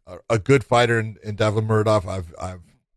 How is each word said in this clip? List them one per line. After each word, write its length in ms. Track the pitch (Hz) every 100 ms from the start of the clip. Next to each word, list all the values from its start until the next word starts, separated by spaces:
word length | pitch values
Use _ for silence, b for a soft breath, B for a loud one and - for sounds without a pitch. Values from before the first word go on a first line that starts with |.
| -
a, 120 | 90 -
a 100 | 113
good 260 | 110 135
fighter 340 | - 120 120 113
in, 160 | 110 101
in 100 | 107 101
Davlin 300 | 107 107 110
Muradov. 400 | 107 104 107 92
I've, 280 | 95 85 -
I've 220 | 92 90 - _ _